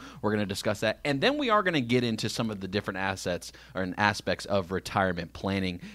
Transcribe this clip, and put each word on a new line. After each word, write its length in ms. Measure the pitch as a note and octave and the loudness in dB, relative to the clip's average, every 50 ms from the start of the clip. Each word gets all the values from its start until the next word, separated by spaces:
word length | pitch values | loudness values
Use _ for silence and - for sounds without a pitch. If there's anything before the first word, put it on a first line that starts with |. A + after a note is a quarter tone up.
| - - - - | -6 -14 -10 -4
We're 100 | - G#2 G#2 | -2 0 0
gonna 120 | G#2+ G#2 | 2 0
discuss 340 | F#2 G2 - - A2+ G#2 - | -2 -2 -2 0 -2 0 2
that. 200 | - G#2+ - - - | 0 0 0 0 0
And 160 | D3 C#3+ C#3 | 0 0 2
then 180 | D#3 A#3 C#4+ D4+ | 2 2 2 2
we 100 | D4 A#3+ | 2 4
are 120 | G#3+ G#3 G3 | 4 4 4
gonna 180 | F#3 E3+ D3+ | 4 2 2
get 240 | B2 A#2 B2 B2 B2 | 2 4 4 4 4
into 240 | A#2+ A2+ G#2+ - A2 | 2 0 0 -2 -2
some 220 | - - A#2 A2+ | -2 -2 -2 -2
of 100 | G#2+ G2 | -2 -4
the 80 | F#2+ F#2 | -4 -2
different 300 | F#2 G#2 G2+ - G2+ F#2 | -2 -2 -2 -2 -2 -2
assets 540 | F#2+ F#2+ G2 F#2+ - F#2+ F2 E2+ - - - - - - - | -2 -2 -2 -2 -2 -2 -2 -2 -4 -10 -16 -18 -18 -10 -6
or, 80 | F2+ F#2+ | -4 -4
and 120 | F#2 F2 - | -2 2 4
aspects 460 | G#2 G#2 G#2 - - - F2+ - - | 4 4 4 2 0 -2 -2 -2 -2
of 280 | - G2 G2 F2+ E2+ F#2+ | 0 0 0 0 0 -2
retirement 600 | F2+ - - - G#2+ F#2+ F#2 F2+ E2+ E2 E2 - | -4 -4 -2 0 2 2 2 2 0 -4 -8 -8
planning. 480 | - - G2 F#2+ G2 F#2+ F#2 F2 F2 - - - | -6 -4 -2 0 0 0 -2 -4 -6 -10 -14 -14